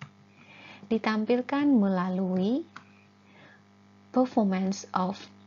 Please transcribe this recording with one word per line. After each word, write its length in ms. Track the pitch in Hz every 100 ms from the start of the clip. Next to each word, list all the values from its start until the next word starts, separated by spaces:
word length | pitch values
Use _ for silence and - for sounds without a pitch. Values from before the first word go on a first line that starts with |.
| - - - - - - - - -
ditampilkan 800 | 220 214 214 220 247 247 277 294
melalui 960 | 254 196 185 185 185 185 185 190 269 330 - - - _ _ _ - - - _ _ - - -
performance 800 | 247 254 - 202 185 190 190 - 190
of 240 | 185 202 - -